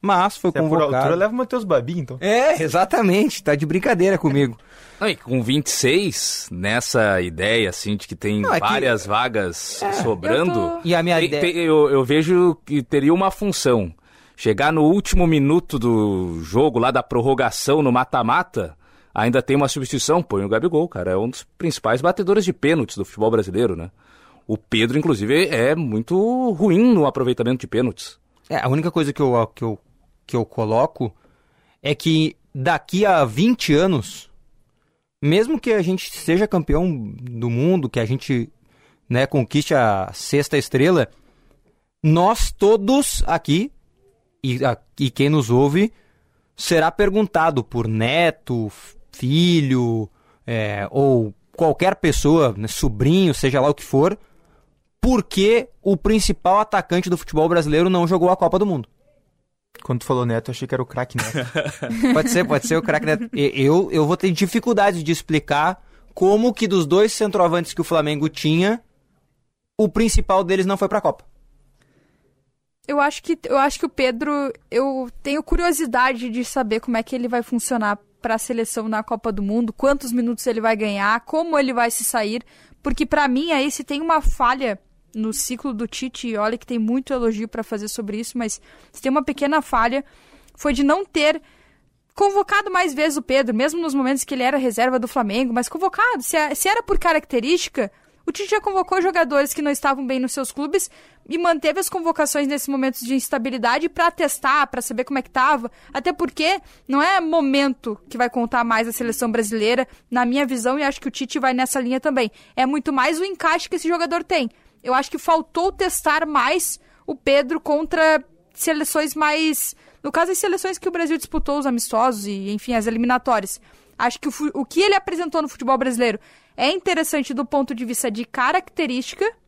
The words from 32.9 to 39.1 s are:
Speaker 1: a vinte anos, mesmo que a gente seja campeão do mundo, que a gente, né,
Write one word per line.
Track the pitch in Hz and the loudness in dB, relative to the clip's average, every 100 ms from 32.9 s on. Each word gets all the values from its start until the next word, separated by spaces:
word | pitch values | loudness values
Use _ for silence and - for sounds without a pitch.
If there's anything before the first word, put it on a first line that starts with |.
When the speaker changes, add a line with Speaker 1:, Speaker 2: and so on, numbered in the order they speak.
| 180 208 | 0 4
Speaker 1:
a | 175 131 | 4 2
vinte | 110 220 247 - | 2 2 2 2
anos, | 147 190 156 - - - - _ _ _ _ _ _ _ _ | 2 4 0 -4 -14 -20 -20 _ _ _ _ _ _ _ _
mesmo | 143 175 233 302 | 0 2 2 0
que | - | 0
a | 214 | 0
gente | 175 185 - - | 0 -2 -6 -10
seja | - 175 214 | -2 0 2
campeão | 185 151 147 180 143 104 104 | 0 2 0 0 -4 -8 -12
do | 123 117 120 | -12 -6 -2
mundo, | 117 156 185 131 | 0 2 2 0
que | - | -2
a | 113 | -2
gente, | 131 - 127 113 _ _ _ _ _ | -4 -2 -2 -2 _ _ _ _ _
né, | _ | _